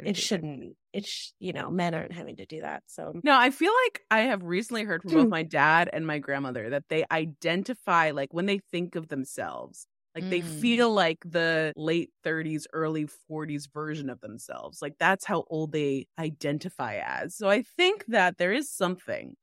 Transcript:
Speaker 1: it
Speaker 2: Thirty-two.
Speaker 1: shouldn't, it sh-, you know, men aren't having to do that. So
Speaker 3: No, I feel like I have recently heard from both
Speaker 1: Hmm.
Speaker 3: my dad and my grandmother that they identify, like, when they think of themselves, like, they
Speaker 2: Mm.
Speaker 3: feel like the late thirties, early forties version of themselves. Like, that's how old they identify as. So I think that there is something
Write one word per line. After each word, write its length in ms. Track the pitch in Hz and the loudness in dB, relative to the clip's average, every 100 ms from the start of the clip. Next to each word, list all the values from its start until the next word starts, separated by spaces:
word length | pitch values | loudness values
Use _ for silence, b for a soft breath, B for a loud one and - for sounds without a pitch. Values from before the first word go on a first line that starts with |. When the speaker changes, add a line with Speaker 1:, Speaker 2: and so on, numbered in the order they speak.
Speaker 1:
it 120 | - 196 | -4 -2
Speaker 2:
Thirty-two. 60 | |
Speaker 1:
shouldn't, 540 | - 190 156 135 - - _ | -2 -2 -4 -8 -12 -18 _
it 140 | 202 202 | -10 -8
sh-, 240 | - - - | -10 -12 -10
you 120 | 180 | -8
know, 160 | 147 - | -6 -4
men 240 | 180 175 | 0 0
aren't 180 | 160 - | -2 -6
having 240 | 170 143 - | -10 -12 -14
to 100 | - | -12
do 140 | 156 | -10
that. 220 | 151 147 _ | -8 -10 _
So 280 | - 156 156 | -12 -10 -2
Speaker 3:
No, 160 | 294 269 | 4 6
I 120 | 247 | 6
feel 220 | 269 330 480 494 | 4 2 4 2
like 160 | - - | -2 2
I 100 | 220 | 2
have 200 | 247 202 | 4 0
recently 420 | 175 180 233 233 | 0 -2 -2 -4
heard 180 | 208 170 | -2 -4
from 100 | - | 4
both 120 | 320 | 6
Speaker 1:
Hmm. 60 | 233 | 6
Speaker 3:
my 120 | 165 | 4
dad 460 | 160 156 147 165 175 | 0 4 6 6 4
and 140 | 156 160 | 0 -2
my 120 | 151 | -4
grandmother 520 | 139 139 139 123 107 | -2 -4 -2 -4 -4
that 140 | 143 - | -4 -2
they 140 | 160 - | -2 0
identify, 1000 | 160 160 147 165 175 196 247 - 170 156 | 0 -2 -4 -2 0 -2 -6 2 4 4
like, 240 | 143 139 | 2 -4
when 120 | 165 196 | -2 0
they 120 | 196 | 0
think 360 | - 175 175 | -2 -4 -4
of 140 | 175 160 | -6 -6
themselves, 800 | 143 131 - 87 62 64 - - _ _ | -8 -6 -6 -8 -8 -12 -16 -20 _ _
like, 140 | - 185 | -8 -2
they 140 | 180 | -2
Speaker 2:
Mm. 180 | 170 156 | -2 -2
Speaker 3:
feel 300 | 240 233 240 | 2 6 6
like 260 | 208 165 160 | 6 2 0
the 480 | 170 170 165 160 156 151 | -2 0 2 2 0 -2
late 340 | 156 170 - _ | 0 0 -2 _
thirties, 420 | 165 160 156 156 - | -4 -2 -2 -4 -6
early 320 | 160 156 156 151 | -4 -2 -2 -4
forties 600 | - - 156 156 147 143 | -8 -12 -8 -6 -6 -8
version 380 | 151 156 151 139 | -8 -6 -6 -6
of 100 | 120 | -8
themselves. 600 | 107 110 - - - - | -14 -14 -12 -12 -12 -10
Like, 140 | 147 - | -10 0
that's 260 | 170 190 | 2 2
how 200 | - 175 - | 0 -2 -2
old 240 | 156 156 | -4 -2
they 340 | 156 143 135 - - | 0 0 0 -4 -8
identify 800 | 156 151 143 147 185 - 120 101 | -8 -4 -4 -2 -6 -6 -6 -4
as. 320 | 64 65 131 - | -4 -6 -6 -2
So 120 | - | 2
I 140 | 208 | 2
think 420 | 226 - 359 415 - | 0 2 2 2 0
that 280 | 220 180 180 | 4 4 2
there 140 | 180 | 0
is 180 | 254 285 | 0 -2
something 680 | - 180 180 - 98 - - | -2 -2 -2 -6 -8 -8 -16